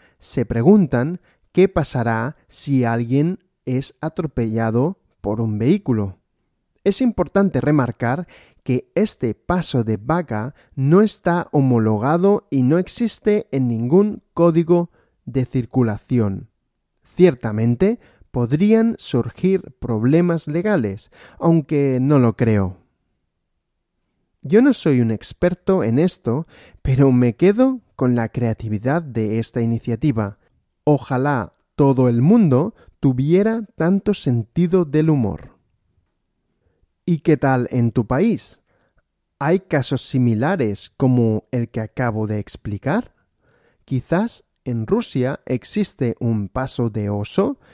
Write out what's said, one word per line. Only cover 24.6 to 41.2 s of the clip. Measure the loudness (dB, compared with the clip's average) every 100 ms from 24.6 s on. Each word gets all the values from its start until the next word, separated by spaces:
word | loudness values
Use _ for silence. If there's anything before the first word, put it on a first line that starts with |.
no | 4
soy | 2 2 2
un | 2
experto | -2 -8 -4 -2 -2 -2 0
en | 2 2
esto, | 0 -2 -6 -6 -6 -16 -20 -8
pero | -2 2 4
me | 4 2 2
quedo | 2 4 2 0 _ -4
con | 0 0
la | -2
creatividad | -4 -4 -4 -4 -4 -2 -4
de | -4 -4 -2 -4
esta | -4 -4
iniciativa. | -2 -2 -4 -2 -2 -2 -4 -8 _ _ _ _
Ojalá | 0 0 0 -2 0 -2 -4 _ _ 0
todo | 2 4 2
el | 2
mundo | 4 4 4 2 0 -6 _ _
tuviera | -2 0 0 2 2 -2 -8 -4
tanto | 0 0 0
sentido | -2 -2 -2 -2 -2 0 0 0
del | 0 2
humor. | 2 0 -4 -12 _ _ _ _ _ _ _ _ _ _ _ _ _ _ _ -4
¿Y | -2
qué | 2 2
tal | 2 0 0
en | 0 0
tu | 0 0
país? | 0 0 -2 -6 -20 _ _ _ _ _ _ _ -4
¿Hay | 0 0
casos | 0 -2 -2 -4
similares | -2 0 2 2 0 -2 -2 -4 -10
como | -2 0 2